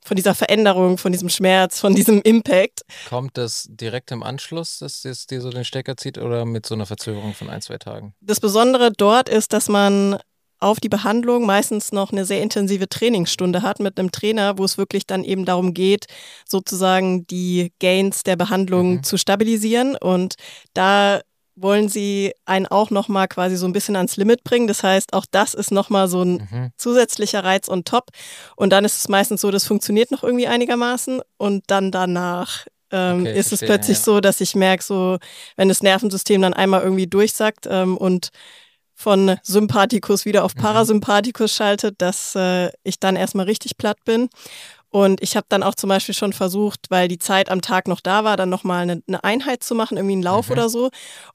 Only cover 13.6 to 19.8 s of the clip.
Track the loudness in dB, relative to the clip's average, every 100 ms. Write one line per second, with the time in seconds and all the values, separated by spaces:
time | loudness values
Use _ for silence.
13.6 | -2 -2 -4 -2 -4 -2 -2 0 0 0
14.6 | -4 -4 -4 -4 -4 -6 -4 -4 0 0
15.6 | 0 0 0 0 -4 -20 -20 -20 -6 -6
16.6 | -4 -2 2 2 2 -2 -4 -6 -2 -2
17.6 | -2 -2 2 2 2 -2 -2 -2 0 0
18.6 | 0 2 2 0 -2 -2 0 2 2 2
19.6 | 0 2